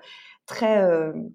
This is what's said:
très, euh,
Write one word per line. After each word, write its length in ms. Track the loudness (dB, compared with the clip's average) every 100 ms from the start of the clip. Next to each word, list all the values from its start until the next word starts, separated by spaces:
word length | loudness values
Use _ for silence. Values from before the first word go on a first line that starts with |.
| -8 -20 -20 -20 -16
très, 360 | -4 0 2
euh, 300 | 4 2 -2 -6 -12